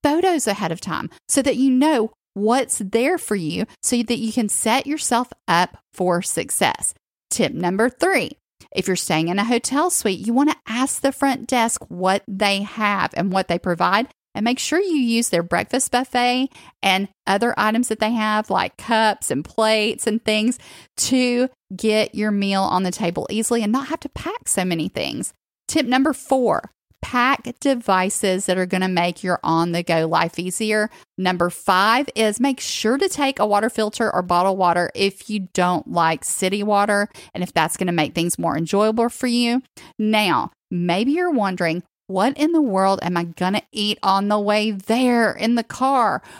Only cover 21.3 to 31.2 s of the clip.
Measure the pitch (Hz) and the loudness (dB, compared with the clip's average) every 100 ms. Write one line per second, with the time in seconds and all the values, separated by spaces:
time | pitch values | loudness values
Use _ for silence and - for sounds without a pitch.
21.3 | 240 254 _ - 190 220 214 214 - 214 | 2 0 _ -16 -4 0 2 0 -2 -2
22.3 | 202 196 196 196 185 185 - 180 175 - | 0 0 0 0 0 -2 -2 -4 -4 -4
23.3 | 214 220 233 208 247 269 330 - - 330 | -4 -2 0 0 -2 -2 -8 -8 -10 -8
24.3 | 453 - - 185 165 151 - 71 - - | -8 -4 -2 0 -2 -4 -4 -6 -6 -10
25.3 | - _ _ - 320 247 254 277 269 - | -14 _ _ -4 -2 2 2 2 0 -2
26.3 | 269 233 - - _ _ _ - 247 247 | 0 2 0 -4 _ _ _ -4 0 0
27.3 | 277 - - 277 247 - 185 190 - 202 | 0 -4 -2 0 0 2 2 0 0 0
28.3 | 185 - 185 180 185 185 180 175 175 185 | 0 0 0 0 0 0 0 0 -2 -2
29.3 | 175 - 165 170 170 170 165 160 165 165 | -2 0 2 2 0 0 0 2 2 0
30.3 | - 180 - 214 214 214 - _ - | -2 -6 -2 0 0 -2 -6 _ -4